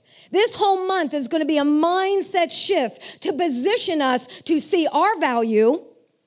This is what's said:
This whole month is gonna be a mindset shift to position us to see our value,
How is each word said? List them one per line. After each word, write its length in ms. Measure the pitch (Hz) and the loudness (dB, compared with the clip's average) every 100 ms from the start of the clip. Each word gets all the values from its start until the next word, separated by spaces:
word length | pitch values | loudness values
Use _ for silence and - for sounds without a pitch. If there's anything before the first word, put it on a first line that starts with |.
| _ - - | _ -20 -4
This 240 | 370 453 - | 0 0 2
whole 320 | 403 381 381 | 2 2 0
month 260 | 381 302 | -2 -2
is 140 | 294 240 | -4 -4
gonna 180 | 330 302 | -2 0
be 140 | 302 | 0
a 40 | |
mindset 880 | 285 302 330 370 381 392 381 392 330 | 2 2 2 0 0 -2 -2 -2 0
shift 680 | - - 370 240 - - - | 0 0 0 0 -6 -16 -8
to 120 | 349 | -6
position 680 | 294 349 247 294 466 - 320 | -2 -2 0 0 0 0 0
us 400 | 262 254 - - | 0 0 -4 -10
to 160 | - 311 | -2 -2
see 280 | - 370 311 | 0 0 0
our 320 | 277 381 427 | 2 2 2
value, 640 | 285 233 226 214 220 311 - - _ _ | 0 0 2 4 4 2 -4 -20 _ _